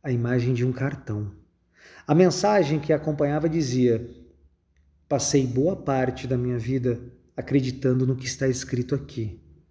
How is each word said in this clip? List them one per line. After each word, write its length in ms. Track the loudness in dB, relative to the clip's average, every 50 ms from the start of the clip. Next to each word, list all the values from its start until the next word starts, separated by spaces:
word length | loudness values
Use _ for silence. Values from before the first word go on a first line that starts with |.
a 100 | _ -2
imagem 420 | -2 0 0 2 2 2 2 2 0
de 120 | 2 0
um 60 | 0
cartão. 600 | 0 -2 -4 -4 -4 -6 -8 -6 -6 -6 -6 -8 -10 -14 -20 _ _ _ _ _ _ _ -20 -20 -20 -20 -2 2
A 60 | 6
mensagem 640 | 6 6 6 4 2 2 2 4 4 4 2 0 -2
que 140 | 2 2 0
acompanhava 560 | 2 2 -2 -2 0 0 0 0 0 0 0
dizia: 600 | 0 0 0 0 2 2 4 4 4 2 -2 -8 -14 -20 -20 -20 _ _ _ _ _ _ _ _ _ _ _ _ _ _ _ _
"Passei 360 | -2 -2 0 2 2 2 2
boa 300 | 2 0 0 0 0 0
parte 520 | -2 -2 -2 0 0 0 0 -2 -6 -4 -4
da 100 | -2 -2
minha 200 | -2 -2 -4 -4
vida 440 | -4 -2 -2 0 0 -2 -2 -2 -6 -16 -20 _ _ _ _
acreditando 680 | -12 -6 0 2 2 2 0 -4 -2 0 2 2 2 2 0
no 80 | 0
que 100 | -2 -4
está 220 | -8 -6 -2 0 0
escrito 480 | 0 -2 -4 -4 -4 -4 -2 -2 -2
aqui. 440 | -4 -4 -8 -8 -8 -8 -8 -8 -12 _ -20 -20 _ _ _